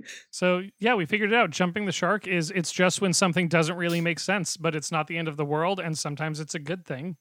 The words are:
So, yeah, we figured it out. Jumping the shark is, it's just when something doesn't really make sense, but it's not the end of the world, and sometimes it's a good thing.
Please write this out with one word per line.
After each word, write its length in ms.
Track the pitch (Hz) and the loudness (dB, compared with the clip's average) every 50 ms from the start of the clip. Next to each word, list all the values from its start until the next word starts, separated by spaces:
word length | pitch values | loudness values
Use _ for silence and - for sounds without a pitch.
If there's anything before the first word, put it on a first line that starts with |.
| - - - - - _ | -20 -18 -18 -18 -18 _
So, 320 | - - 180 180 180 180 185 196 - _ | -4 0 2 2 2 2 -2 -6 -8 _
yeah, 140 | 196 226 254 | 2 2 2
we 140 | 214 170 143 | 2 2 2
figured 240 | - 208 214 202 220 | 0 2 2 4 4
it 20 | |
out. 140 | 240 226 175 | 4 4 4
Jumping 360 | 143 - 185 175 170 214 208 190 | 2 2 0 2 2 0 -2 -2
the 40 | |
shark 360 | 165 - - 175 202 208 - 180 | -2 0 0 2 0 0 0 0
is, 240 | 185 180 160 151 | 0 0 0 0
it's 200 | 202 185 165 - | 0 -2 -2 0
just 300 | - - 180 185 - - | 2 4 4 4 4 2
when 120 | 202 190 170 | 2 2 4
something 340 | - 202 185 160 180 180 165 | 4 4 2 4 2 2 4
doesn't 280 | 170 170 165 151 180 | 4 4 4 2 0
really 240 | 175 175 170 170 170 | -2 -2 0 0 0
make 200 | 165 170 170 156 | 0 0 -2 -2
sense, 360 | - - 190 208 170 - - | -2 -2 -2 0 -2 -4 -6
but 200 | - 156 170 151 | -4 -2 -2 -2
it's 160 | 156 143 - | -2 -4 -2
not 160 | 170 160 151 - | -2 -2 -2 -2
the 100 | 170 165 | -4 -4
end 100 | 165 160 | -4 -4
of 100 | 147 143 | -4 -4
the 80 | 151 | -2
world, 340 | 143 147 151 160 180 196 185 | -2 0 0 0 0 0 -2
and 180 | 165 170 160 147 | -2 -4 -4 -4
sometimes 420 | - 156 147 143 156 156 156 151 | -4 -6 -4 -4 -4 -4 -4 -6
it's 140 | 156 147 - | -8 -8 -8
a 60 | 175 | -8
good 260 | 143 139 170 190 170 | -6 -6 -8 -8 -6
thing. 320 | - 143 123 143 185 175 - | -8 -8 -8 -8 -8 -10 -12